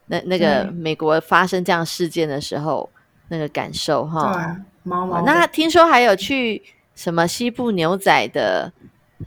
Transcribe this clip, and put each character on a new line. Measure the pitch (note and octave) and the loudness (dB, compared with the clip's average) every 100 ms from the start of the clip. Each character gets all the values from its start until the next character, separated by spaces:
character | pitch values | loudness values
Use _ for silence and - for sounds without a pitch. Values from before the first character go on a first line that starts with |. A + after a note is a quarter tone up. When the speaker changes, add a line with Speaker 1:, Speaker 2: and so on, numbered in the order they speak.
| - | -8
Speaker 1:
那， | F3 F3+ | -6 -2
那 | F3+ | 0
个 | - C3+ | 2 2
Speaker 2:
对。 | G3 | -2
Speaker 1:
美 | F3 D#3+ D#3 | -6 -6 -2
国 | D#3 D#3+ | 0 0
发 | - F3 F3+ | 4 4 4
生 | F#3+ | 0
这 | F3+ | 0
样 | E3+ E3 | 0 -2
事 | - E3+ | -4 -4
件 | E3+ D#3 | -2 -2
的 | C#3 | -4
时 | - D3 | -6 -6
候， | D#3 C3+ - _ _ _ - | -4 -4 -6 _ _ _ -10
那 | E3 | -8
个 | D3 | -6
感 | D3 A#2 | -6 -6
受 | D3+ - C#3+ D3+ | -6 -2 -2 0
哈。 | D#3+ D#3 | -2 -2
Speaker 2:
对 | F3+ | -2
啊， | E3 F3+ - _ | -6 -8 -14 _
毛 | F3+ F3+ F#3 | -6 -4 -2
毛 | F3 | 0
的。 | |
Speaker 1:
哦， | A3 | 2
那 | E4 E4+ | 2 2
听 | - D#4+ | 0 2
说 | E4 E4 | 4 6
还 | B3 | 6
有 | A#3+ G3 | 4 2
去 | F#3+ C4+ A#3 G#3 - _ _ - | 0 -2 -2 -4 -10 _ _ -8
什 | F3+ | -2
么 | E3+ E3+ | 0 0
西 | - A#3+ | 0 -4
部 | A#3 A#3+ | -2 -2
牛 | F#3+ D#3+ F#3+ | 0 0 0
仔 | G3 C#3+ A2 | 2 2 2
的， | C#3+ G#2 F2+ F3 - - _ _ _ | 0 0 0 -4 -12 -20 _ _ _